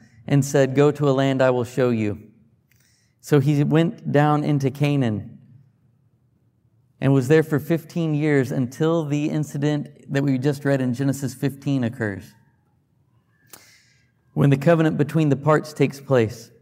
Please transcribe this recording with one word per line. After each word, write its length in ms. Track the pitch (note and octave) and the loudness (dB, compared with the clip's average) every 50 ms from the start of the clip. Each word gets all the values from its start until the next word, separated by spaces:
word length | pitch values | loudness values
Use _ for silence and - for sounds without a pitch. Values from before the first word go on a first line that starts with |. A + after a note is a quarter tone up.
| - _ _ - _ | -20 _ _ -20 _
and 160 | - C#3+ C#3+ C#3 | 0 0 0 2
said, 320 | C#3 - C#3+ C3+ C3 B2+ | 2 2 2 2 2 4
"Go 160 | C#3 C#3+ D3 | 4 4 2
to 180 | C#3+ C#3+ D3 C#3+ | 2 2 0 0
a 20 | |
land 300 | C3 C3+ C#3 C3+ C3+ C3 | 2 2 0 0 2 2
I 80 | C3 C3 | 2 2
will 140 | B2 B2 A#2 | 2 0 -2
show 260 | A2+ - C#3 B2+ B2 | -4 -2 -2 0 0
you." 320 | A#2+ A2 G#2+ G#2 G2+ - - - _ _ _ _ _ _ _ _ _ _ _ _ _ _ _ _ _ _ | 0 0 -2 -4 -4 -6 -12 -20 _ _ _ _ _ _ _ _ _ _ _ _ _ _ _ _ _ _
So 180 | _ - D3+ C#3+ | _ 0 2 2
he 240 | C3 D3 D3+ C#3+ D3 | 2 2 2 0 0
went 480 | C#3+ C#3+ D#3+ E3 E3+ - - - D3+ | 2 2 2 2 0 -4 -8 -8 -2
down 320 | C3 C#3+ D3 D3+ D3 D3 D3 | 2 2 2 4 2 0 0
into 280 | D3 D3 C#3 C3+ C#3 | -2 -2 0 -2 -4
Canaan 640 | C#3 - D3 C#3+ C#3+ C#3 B2+ A2+ G#2+ G2 G2 - - - - _ - - _ _ _ _ _ _ _ _ _ _ _ _ _ _ _ _ _ _ _ _ _ _ _ _ _ _ _ _ | -2 -2 -2 0 0 0 0 -2 -2 -4 -8 -12 -18 -20 -20 _ -20 -20 _ _ _ _ _ _ _ _ _ _ _ _ _ _ _ _ _ _ _ _ _ _ _ _ _ _ _ _
and 140 | C3+ C3+ C#3 | 0 2 2
was 140 | C#3 B2 | 2 4
there 160 | B2 D#3+ D#3+ D3+ | 4 4 4 4
for 160 | D#3 D#3 C3+ | 2 -2 -4
fifteen 540 | D3+ - E3+ D3+ - - - E3+ E3 D#3 D3+ | -2 -2 -4 -4 -4 -8 -6 -6 -4 -2 -2
years 380 | C#3+ D3+ D#3 D3 C#3 B2+ B2+ | -2 0 0 2 0 0 0
until 540 | D#3 C#3+ B2+ A#2+ - - D#3 D#3+ E3 E3+ D#3 | -2 -4 -4 -4 -4 -2 -2 0 0 -2 -2
the 240 | C#3+ D3 D3 D3 D3+ | -2 -4 -4 -2 -2
incident 800 | D#3 D3+ D3 D3+ - C#3 C#3+ D3+ D3+ D3 D3 - - - - - | -4 -4 -6 -6 -6 -4 -2 -2 -2 -2 -6 -10 -16 -20 -12 -4
that 120 | C3+ C#3 C#3+ | -4 -2 0
we 140 | C#3+ C3 | 0 -2
just 280 | B2+ B2 D3 C#3 C#3+ - | 0 0 -2 -2 -2 -2
read 160 | C#3 C#3 C3 | -2 0 0
in 120 | B2+ B2+ A#2+ | 0 -2 -2
Genesis 400 | C3 C#3 C#3 C3+ C#3 C#3 A#2+ - | -2 -2 -2 -2 -4 -6 -8 -6
fifteen 500 | - C#3+ C#3 C#3+ - - D3 C#3 C3 B2+ | -4 -6 -6 -6 -6 -4 -4 -2 -2 -2
occurs, 500 | C3+ C3 - A2+ G#2 G2 F#2 - - - _ _ _ _ _ _ _ _ _ _ _ _ _ _ _ _ _ _ _ _ _ _ _ - - _ _ _ _ _ _ _ _ _ _ _ _ _ _ _ | -4 -4 -4 -6 -6 -6 -8 -12 -18 -20 _ _ _ _ _ _ _ _ _ _ _ _ _ _ _ _ _ _ _ _ _ _ _ -20 -20 _ _ _ _ _ _ _ _ _ _ _ _ _ _ _
when 160 | D3+ D3 C#3+ | 0 2 2
the 80 | C#3 | 2
covenant 400 | C#3 C#3+ E3+ E3+ D#3+ D#3+ D#3 D#3+ | 2 4 2 4 4 2 0 0
between 320 | D3 C#3+ D3+ - D#3+ D#3 D3 | 0 -2 -2 0 0 2 2
the 60 | C3+ | 0
parts 360 | C#3+ C#3 D#3 D3+ D3 D3 - - | 0 2 2 2 2 0 -4 -2
takes 260 | - C#3+ - - - | 0 0 0 -2 -8
place. 500 | - - C3+ B2 A2 G#2+ - - - - _ _ | -4 0 2 2 2 0 -4 -10 -18 -20 _ _